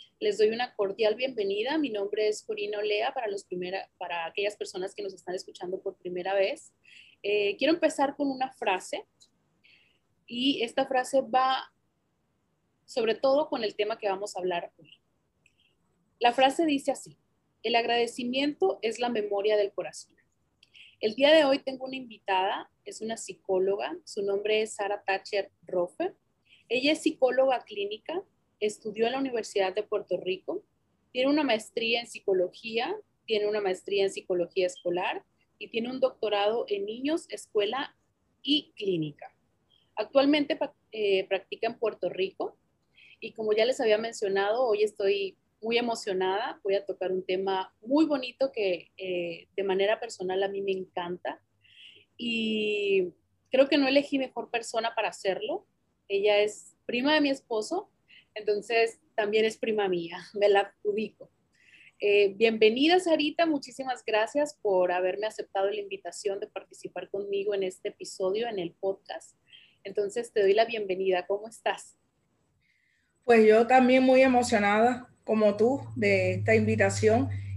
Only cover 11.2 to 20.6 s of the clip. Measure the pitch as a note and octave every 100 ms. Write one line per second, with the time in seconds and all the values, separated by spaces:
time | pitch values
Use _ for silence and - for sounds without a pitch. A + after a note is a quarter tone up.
11.2 | A3+ B3+ C4 C4 - _ _ _ _ _
12.2 | _ _ _ _ _ _ _ B3+ A3+ A3
13.2 | C4+ C#4 D4+ C4 G#3 - G#3 A3+ G3+ F#3+
14.2 | G#3 F#3 F3+ F3 - _ D#3 - _ _
15.2 | _ _ _ _ _ _ _ _ _ -
16.2 | A#3+ A#3+ C4 C4+ D#4+ C#4 - - - -
17.2 | _ _ _ _ A3+ A#3 A#3 A#3+ A#3 -
18.2 | A#3+ C4 D4 C#4+ F#4+ - A3 A3+ A#3+ A3+
19.2 | G#3 G3+ G#3 G#3+ G3+ - D#3 - - _
20.2 | _ _ _ _